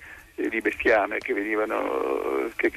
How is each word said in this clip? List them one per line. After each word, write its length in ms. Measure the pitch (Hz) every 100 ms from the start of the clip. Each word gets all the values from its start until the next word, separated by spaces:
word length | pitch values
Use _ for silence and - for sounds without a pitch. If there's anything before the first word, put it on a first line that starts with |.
| - - - -
eh, 100 | -
di 120 | 110
bestiame 580 | - - 123 110 104 107
che 140 | -
venivano, 1160 | 104 104 107 107 107 98 67 - 65 - 67 65 -
che 160 | -